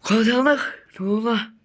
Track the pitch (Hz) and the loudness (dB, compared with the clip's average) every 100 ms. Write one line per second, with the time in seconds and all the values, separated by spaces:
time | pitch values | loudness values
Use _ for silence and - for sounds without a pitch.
0 | - 214 226 247 269 285 - - _ - | 0 2 2 2 2 0 -2 -12 _ -8
1 | 190 214 226 220 220 _ | -4 -2 0 -2 -4 _